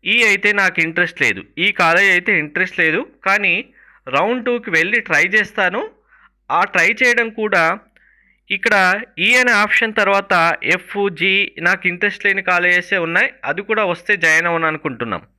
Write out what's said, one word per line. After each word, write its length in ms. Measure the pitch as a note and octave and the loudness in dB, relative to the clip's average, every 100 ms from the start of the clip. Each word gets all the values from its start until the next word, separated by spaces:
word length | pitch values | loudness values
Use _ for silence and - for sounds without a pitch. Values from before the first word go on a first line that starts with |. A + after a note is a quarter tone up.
ఈ 120 | - A3+ A3+ | 0 2 2
అయితే 200 | G3 G#3 G3+ | 2 0 2
నాకు 180 | F#3+ F3 E3 | 0 0 -2
ఇంట్రెస్ట్ 320 | E3+ E3+ - | 0 -4 0
లేదు, 180 | B2+ F#2+ - - | 0 0 -8 -4
ఈ 40 | E3+ - | -2 2
కాలేజ్ 300 | E3+ E3+ G3 | 2 4 4
అయితే 180 | F3+ F3 F#3+ | 2 0 -2
ఇంట్రెస్ట్ 340 | D3+ D#3+ F#3 - | -2 -4 -4 0
లేదు, 180 | E3 E3 D4 _ F#3+ | 0 0 -6 _ -2
కానీ 280 | G3+ G3 F3 - _ - _ - C3+ | 0 0 -2 -6 _ -20 _ -4 0
రౌండ్ 280 | F#3+ B3 A#3 | 0 -2 -2
టూకి 240 | A#3+ - E3 | -4 0 0
వెళ్ళి 220 | E3+ A3+ G#3+ | 2 -2 0
ట్రై 160 | D#3 F3 G#3+ | 0 2 0
చేస్తాను. 440 | G3+ - F#3 G3+ A3 _ _ _ _ _ _ | -2 -2 -2 -2 -8 _ _ _ _ _ _
ఆ 100 | D3+ G3 | -2 0
ట్రై 140 | - G3 A3+ | 2 0 2
చేయడం 280 | B3+ A#3 A3+ A3 | 2 2 -2 -4
కూడా 240 | G#3+ G3 D#3+ A3 _ _ _ _ _ _ _ | 0 2 2 -2 _ _ _ _ _ _ _
ఇక్కడ 240 | G3 A3+ G#3 F#3 G3 A3+ - F#3+ | -4 0 2 2 0 -6 -4 2
ఈ 20 | B3 | 2
అనే 120 | B3 A3 | 4 2
ఆప్షన్ 340 | G#3 - A3+ G#3+ | 2 0 0 0
తర్వాత 340 | G3 G3 G3 F3+ E3 - - | 2 0 2 2 2 0 -2
ఎఫ్, 180 | F3 - G3+ G3+ D#3+ | -2 -2 -4 -4 -2
జి 120 | F3+ F#3+ G3 - E3+ | 0 0 -2 -2 -2
నాకు 180 | F#3+ F#3 | 0 -2
ఇంట్రెస్ట్ 340 | F3 G#3 G3 G3+ | -2 -4 -2 -2
లేని 160 | G3 F#3+ | -2 0
కాలేజెసే 480 | F3 F3+ F3+ F3 G3 E3 | 0 2 0 0 -4 -2
ఉన్నాయి, 220 | F3 B3+ - C3 | -2 -2 -4 -8
అది 140 | D#3 G3+ | -8 -4
కూడా 160 | A3 G3+ | -2 -2
వస్తే 200 | E3 - G3+ | -4 -2 0
జాయిన్ 240 | E3 D#3+ E3+ | 2 2 2
అవ్వను 180 | E3 D#3+ | 0 -2
అనుకుంటున్నాం. 520 | D#3 D#3 A#2+ A#2 F#2 - | -2 -8 -6 -6 -6 -10